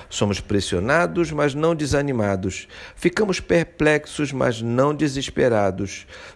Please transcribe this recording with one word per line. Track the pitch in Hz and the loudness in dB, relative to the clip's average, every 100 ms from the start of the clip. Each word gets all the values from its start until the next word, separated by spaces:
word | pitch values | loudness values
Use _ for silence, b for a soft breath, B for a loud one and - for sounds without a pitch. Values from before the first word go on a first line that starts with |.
| B | B
somos | - 104 98 | -2 -2 -2
pressionados, | - 101 - 90 104 156 175 170 160 | -2 -2 0 -2 2 2 2 0 -2
mas | 151 147 | 0 0
não | 135 160 | 2 0
desanimados. | 170 147 143 143 123 104 95 95 - - B B - | 0 0 0 0 0 0 0 -2 -6 -12 B B -2
Ficamos | 180 - 214 180 | -2 0 0 0
perplexos, | - 175 160 - 151 151 147 - 143 | 2 2 0 0 2 2 0 -4 -4
mas | 135 131 113 | 0 0 0
não | 117 120 139 | -2 2 2
desesperados. | 151 151 131 131 - 131 110 101 92 101 - - B B | 2 0 -2 -6 2 2 4 2 0 -6 -8 -16 B B